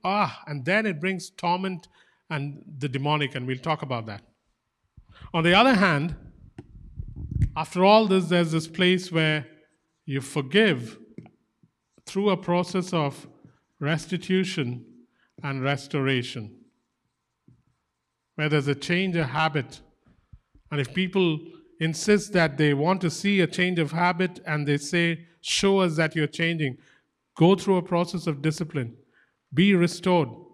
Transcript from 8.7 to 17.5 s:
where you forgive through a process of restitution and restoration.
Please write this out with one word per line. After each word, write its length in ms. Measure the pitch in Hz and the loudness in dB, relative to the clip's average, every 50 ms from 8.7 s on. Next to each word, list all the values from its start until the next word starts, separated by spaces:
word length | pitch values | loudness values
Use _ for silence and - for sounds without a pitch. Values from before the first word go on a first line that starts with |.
| - - 185 180 185 180 180 - | -2 2 4 4 4 2 0 -2
where 340 | 165 160 156 156 151 151 143 - - _ _ _ _ _ _ _ _ _ _ | -2 0 2 2 0 -2 -4 -8 -18 _ _ _ _ _ _ _ _ _ _
you 140 | - 135 135 | -6 -6 -6
forgive 760 | 131 - - 156 135 127 131 202 226 208 156 123 120 - - - - _ - - - - _ _ _ _ _ _ _ _ _ _ _ _ _ _ _ | -6 -4 -6 -6 -4 2 4 4 4 4 4 0 -2 -10 -14 -18 -20 _ -20 -20 -20 -20 _ _ _ _ _ _ _ _ _ _ _ _ _ _ _
through 240 | - - 196 202 208 | -8 -4 0 2 2
a 60 | 190 | 2
process 560 | 180 190 - 175 175 180 180 - 190 175 185 | 0 0 0 0 0 0 -2 -4 -4 -4 -2
of 340 | - 165 151 139 - - - - - _ _ - _ _ _ _ _ _ | -2 0 0 0 -4 -8 -20 -20 -20 _ _ -20 _ _ _ _ _ _
restitution 1040 | 143 143 165 160 160 - 185 175 - - 185 185 190 185 - 170 139 120 123 123 - - - - - _ _ _ _ _ _ - | -2 -2 -2 -2 -4 -6 -6 -6 -2 0 0 0 0 -2 -2 -4 -4 -4 -6 -10 -12 -20 -20 -20 -20 _ _ _ _ _ _ -12
and 200 | - 143 135 135 | -8 -8 -6 -2
restoration. 1000 | 127 139 143 139 - - - 147 131 135 135 127 120 - - 117 107 104 - - _ _ _ _ _ _ _ _ _ _ _ _ _ _ _ _ _ _ | -2 -2 -2 -2 -4 -6 -4 -2 0 0 0 0 -2 -4 -8 -10 -12 -12 -16 -20 _ _ _ _ _ _ _ _ _ _ _ _ _ _ _ _ _ _